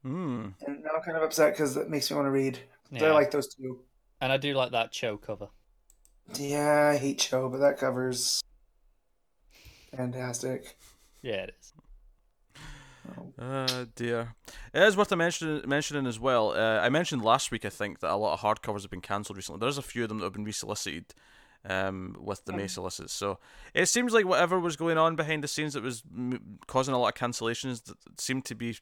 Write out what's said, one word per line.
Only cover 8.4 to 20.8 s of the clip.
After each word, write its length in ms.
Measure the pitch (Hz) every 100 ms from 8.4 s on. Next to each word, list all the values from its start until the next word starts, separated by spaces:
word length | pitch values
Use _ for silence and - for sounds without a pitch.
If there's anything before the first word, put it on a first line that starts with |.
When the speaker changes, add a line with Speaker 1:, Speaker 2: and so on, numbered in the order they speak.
| - _ _ _ _ _ _ _ _ _ _ - - - -
Speaker 2:
fantastic. 840 | 135 127 123 127 120 131 127 - - - _ _ _
Speaker 3:
Yeah, 220 | 131 101
it 100 | 95 -
is. 120 | - - - - - _ _ _ _ - - - - - - -
Speaker 2:
Oh. 160 | - 135
Speaker 1:
Uh, 440 | 120 135 131 127 123
dear. 400 | - 120 117 117 - - - -
It 80 | 147
is 140 | 202 190
worth 140 | 202
a 40 | 180
mention, 460 | 165 170 160 151 -
mentioning 400 | 139 147 147 135
as 140 | 110
well. 320 | 127 123 107
Uh, 280 | 76 113 110
I 80 | 107
mentioned 340 | 143 175 139
last 260 | 107 127 -
week, 140 | 117
I 60 | 107
think, 300 | - 104 73
that 100 | 80
a 40 | 98
lot 180 | 104
of 60 | 78
hardcovers 420 | 107 107 - 104
have 80 | 98
been 100 | 92
cancelled 360 | - 101 104 98
recently. 220 | 92 80
There's 180 | 113 143
a 40 |
few 200 | 131 117
of 60 | 113
them 80 | 110
that 60 |
have 80 | 92
been 100 | 95
resolicited, 680 | 107 107 107 104